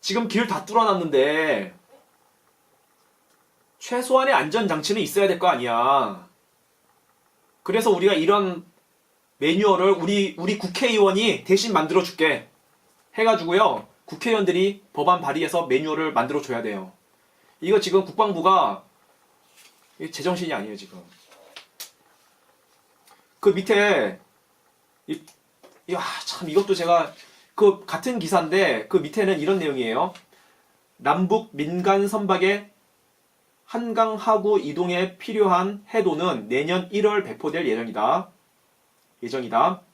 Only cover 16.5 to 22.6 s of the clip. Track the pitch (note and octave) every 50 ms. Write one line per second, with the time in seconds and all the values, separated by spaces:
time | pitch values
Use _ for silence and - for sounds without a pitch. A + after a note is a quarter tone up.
16.5 | B2+ A#2 A2 A2 G#2 G2 F#2+ F#2 - _ _ _ _ _ _ _ _ _ _ _
17.5 | _ _ - F3 G#3 G#3 - F#3 E3+ F#3+ F#3+ - - - A3 G#3+ F#3+ E3 D#3+ F#3
18.5 | F#3+ F#3 E3+ - G3 - - _ _ _ _ _ _ _ _ _ _ _ _ _
19.5 | _ _ - - _ _ _ _ _ _ D#3 D#3+ - - C#3+ F3 F3+ E3+ F3+ D#3+
20.5 | D3+ A2 G2+ G#2+ G#2 G2 G2+ F#2 F2+ F2+ - - _ _ _ _ - - - -
21.5 | _ - - _ _ _ - - _ _ _ _ _ _ _ _ _ _ _ _
22.5 | _ _